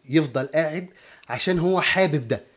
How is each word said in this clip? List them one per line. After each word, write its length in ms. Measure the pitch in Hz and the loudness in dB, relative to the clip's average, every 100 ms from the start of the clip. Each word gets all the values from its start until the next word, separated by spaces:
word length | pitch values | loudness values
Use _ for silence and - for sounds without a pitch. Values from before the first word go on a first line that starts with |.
| 131 | -2
يفضل 360 | 151 143 131 135 | 0 0 -2 -2
قاعد 420 | 156 160 165 180 - - - - | -2 -2 -4 -10 -16 -20 -20 -10
عشان 300 | 123 - 175 | -4 0 2
هو 220 | 175 185 | 2 2
حابب 460 | - 190 185 147 117 | 2 2 2 0 -2
ده، 160 | 123 - | -6 -8